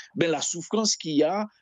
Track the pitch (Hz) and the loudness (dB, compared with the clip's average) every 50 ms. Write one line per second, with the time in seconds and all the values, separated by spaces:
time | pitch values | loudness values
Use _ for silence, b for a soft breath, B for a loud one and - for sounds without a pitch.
0 | B B B 196 170 165 160 143 - - - 175 156 - - 214 220 208 - - | B B B 0 0 2 0 0 -2 -4 -4 -6 -6 -2 0 0 2 0 0 -2
1 | - 170 143 143 151 156 180 202 214 214 b b | -2 0 2 4 4 4 2 0 -2 -4 b b